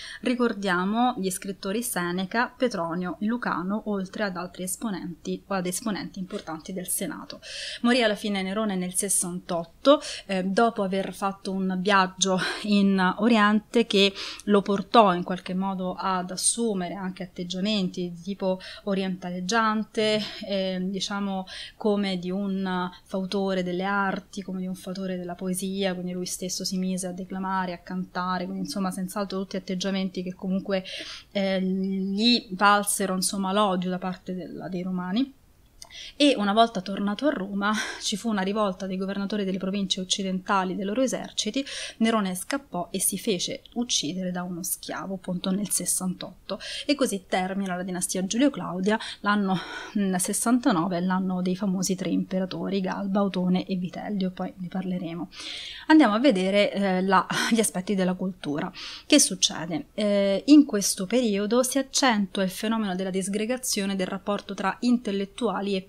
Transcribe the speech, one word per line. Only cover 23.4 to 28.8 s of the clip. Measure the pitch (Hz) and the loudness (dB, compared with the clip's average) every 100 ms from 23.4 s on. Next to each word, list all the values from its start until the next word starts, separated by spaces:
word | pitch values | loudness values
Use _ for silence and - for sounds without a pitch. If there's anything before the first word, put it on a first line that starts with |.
| 196 185 | 0 0
delle | 180 180 | 0 -2
arti, | 190 202 196 190 - - | 0 0 0 -2 -6 -12
come | 190 185 | -8 -6
di | 185 | -6
un | |
fautore | 185 196 185 190 180 | -6 -8 -6 -6 -6
della | 175 | -6
poesia, | 175 185 180 190 190 190 | -6 -2 -2 -2 0 0
quindi | 180 180 | -2 -4
lui | 180 180 | -6 -6
stesso | - 180 - | -6 -6 -4
si | 185 185 | -4 -2
mise | 185 185 185 | -2 -2 -4
a | |
declamare, | 180 185 190 190 190 185 | -8 -8 -6 -2 -2 -2
a | 175 | -6
cantare, | - 185 180 185 180 185 | -6 -6 -4 -4 -2 -2
quindi | 185 190 | -4 -6
insomma | 190 202 | -4 -2